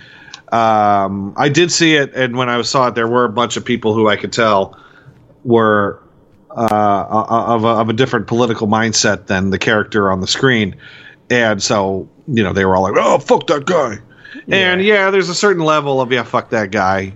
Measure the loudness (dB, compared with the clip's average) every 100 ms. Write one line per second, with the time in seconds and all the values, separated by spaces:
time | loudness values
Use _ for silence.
0 | -20 -20 -20 -20 -4 0 2 2 2 0
1 | -2 -4 -6 -2 0 2 0 2 2 2
2 | 0 -2 -2 -2 -2 -2 -2 0 0 0
3 | 0 0 0 0 -2 -4 -4 -4 0 0
4 | 0 0 -4 0 2 2 -2 -8 -20 -20
5 | -20 -20 -20 _ 0 2 4 2 0 -6
6 | -18 _ _ _ -14 -4 0 2 2 0
7 | 0 -2 0 -2 0 0 2 0 0 0
8 | 0 -2 -2 0 0 0 0 0 0 0
9 | 0 -2 -2 -2 -2 -2 0 0 0 0
10 | 0 0 -4 0 2 2 -2 -6 -20 -20
11 | -20 -16 -2 0 2 0 0 0 0 -4
12 | -8 _ -4 0 0 2 2 2 2 0
13 | 2 0 2 0 2 -2 0 0 0 -6
14 | -16 -20 -20 -16 -4 0 0 0 2 2
15 | 2 0 -2 0 0 2 2 0 0 -2
16 | 0 -2 -2 -4 -2 -4 -2 0 0 0
17 | -4